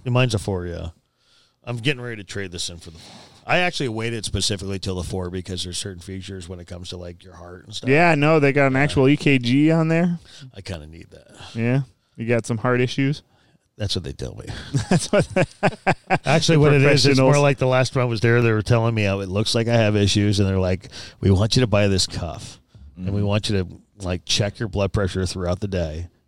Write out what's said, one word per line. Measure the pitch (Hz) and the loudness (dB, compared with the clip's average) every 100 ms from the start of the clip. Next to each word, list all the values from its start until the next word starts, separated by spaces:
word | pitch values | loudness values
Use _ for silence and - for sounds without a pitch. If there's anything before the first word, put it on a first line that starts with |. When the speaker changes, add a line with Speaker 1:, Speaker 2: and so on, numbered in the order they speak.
Speaker 1:
Yeah, | 127 | -2
mine's | 123 127 104 | 2 2 2
a | |
four, | - 92 87 | -2 -4 -4
yeah. | 85 85 - _ _ _ _ _ _ | -8 -10 -14 _ _ _ _ _ _
I'm | - 120 | -10 -4
getting | 113 127 | -4 -4
ready | 123 110 | -8 -12
to | |
trade | 95 101 95 | -12 -10 -10
this | 85 - | -8 -10
in | 85 | -12
for | 82 | -18
the, | 80 - - - - - | -20 -20 -20 -20 -18 -2
I | 160 | 0
actually | 180 - 131 | 0 -2 -4
waited | 110 113 117 | -4 -6 -6
specifically | - 98 - 98 98 98 | -6 -4 -2 -4 -4 -6
till | 95 90 | -6 -6
the | |
four | 82 95 90 | -6 -6 -6
because | 92 90 92 | -8 -8 -10
there's | 90 87 | -8 -10
certain | 101 87 | -10 -12
features | 92 95 95 95 87 | -12 -12 -12 -14 -14
when | 90 | -16
it | 87 | -14
comes | 90 90 | -16 -14
to, | 90 | -14
like, | 87 87 | -14 -16
your | 92 | -20
heart | 85 87 90 - | -20 -20 -20 -16
and | |
stuff. | 104 127 | -6 0
Speaker 2:
Yeah, | 147 175 151 | 4 4 4
no, | 147 160 | 4 4
they | 139 | 4
got | 139 139 | 4 2
an | |
Speaker 1:
Yeah. | 131 | 2
Speaker 2:
actual | 147 - 131 | 0 4 4
E | 147 | 4
K | 147 135 | 2 2
G | 120 135 151 | 2 2 4
on | 165 160 | 4 2
there. | 165 175 170 - - 131 101 | 2 0 -2 -8 -20 -20 -16
Speaker 1:
I | |
kinda | - 85 78 | -12 -12 -12
need | 80 - | -18 -20
that. | 73 - - - 113 | -20 -20 -20 -12 -4
Speaker 2:
Yeah? | 117 135 131 _ _ - | 0 0 -2 _ _ -10
You | 117 | -2
got | 117 - | -2 0
some | 113 | -2
heart | 127 123 | 0 0
issues? | 123 - 135 147 - _ _ _ _ - | 0 0 -2 -2 -10 _ _ _ _ -8
Speaker 1:
That's | 101 95 | -4 -4
what | 69 | -6
they | |
tell | 69 62 52 | -10 -10 -10
me. | - - - | -12 -14 -6
Speaker 2:
<laughs> | 139 - | -4 0
That's | 175 - | 0 2
what | 202 - 185 - - 208 - - - - 185 - | 0 2 0 -2 0 -2 0 -2 -4 -2 -2 2
Speaker 1:
Actually, | 160 160 156 | 2 4 4
Speaker 2:
the | |
Speaker 1:
what | 147 | 6
it | 143 | 6
is, | 139 139 131 | 4 4 4
it's | 135 | 6
more | 135 | 6
Speaker 2:
professionals. | 143 | 6
Speaker 1:
like | 143 139 | 4 2
the | 127 | 2
last | 127 127 135 | 2 2 0
one | |
I | 123 | 0
was | 110 | 2
there, | 117 120 | 4 4
they | 117 | 4
were | 107 | 2
telling | 104 117 113 113 | 2 2 4 2
me | |
how | 101 98 | 0 0
it | 95 | -2
looks | 98 110 | -2 0
like | 117 117 | 0 2
I | 117 | 4
have | 107 104 | 4 4
issues, | 101 104 104 101 | 2 4 2 2
and | 95 | 2
they're | 95 | 2
like, | 92 92 - - - - | 0 -2 -6 -18 -18 -2
"We | 98 | 2
want | 95 107 131 | 4 4 2
you | |
to | 120 | 2
buy | 101 104 | 4 4
this | 95 - | 2 -2
cuff, | - 82 - - - _ - - 87 | -4 -8 -10 -16 -20 _ -20 -20 -10
and | 92 | -6
we | 101 | -2
Speaker 3:
Mm. | 101 | 0
Speaker 1:
want | 104 - | -2 0
you | 98 | -2
to, | 90 - _ - 92 | -4 -10 _ -12 -6
like, | 90 - | -6 -2
check | - 104 - | -2 -2 -4
your | 110 | -6
blood | 101 98 | -2 0
pressure | 107 95 95 92 | 0 0 -2 -4
throughout | 95 87 90 | -4 -4 -4
the | 101 | -4
day, | 92 80 85 87 _ | -4 -4 -6 -12 _